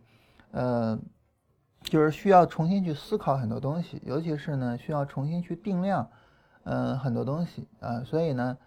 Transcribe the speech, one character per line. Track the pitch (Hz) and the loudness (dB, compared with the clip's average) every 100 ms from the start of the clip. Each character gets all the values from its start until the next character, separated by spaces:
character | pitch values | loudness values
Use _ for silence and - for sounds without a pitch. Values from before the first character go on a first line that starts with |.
| - _ _ - - | -12 _ _ -20 -10
呃， | - 123 120 113 110 - - _ _ _ _ _ _ | -4 0 0 0 -2 -6 -18 _ _ _ _ _ _
就 | - 156 | 0 4
是 | 156 | 4
需 | 147 202 | 4 8
要 | 185 160 | 8 8
重 | - 165 | 4 0
新 | 196 | 2
去 | 180 | 0
思 | 147 - 214 | -4 -4 -2
考 | 160 135 | 0 0
很 | 110 | -2
多 | 117 | -2
东 | 135 170 | -2 -4
西， | - - | -6 -10
尤 | - 143 | -6 -4
其 | 165 147 | -2 -4
是 | 160 | -4
呢， | 139 123 120 | -2 -2 -4
需 | - | -4
要 | 151 | -2
重 | 139 - 143 | -2 -4 -4
新 | 170 | -4
去 | 175 170 | -4 -6
定 | 214 180 | -2 -2
量， | 190 175 - - - _ _ - | 0 0 -2 -10 -20 _ _ -12
呃， | - 127 123 127 | -4 -2 0 -2
很 | 131 | 0
多 | 117 | 0
东 | 120 151 | 0 -2
西 | 170 - - - | -4 -6 -14 -12
啊。 | 113 120 | -8 -6
所 | 123 156 | -2 0
以 | 170 | 0
呢， | 123 123 127 | 0 -2 -4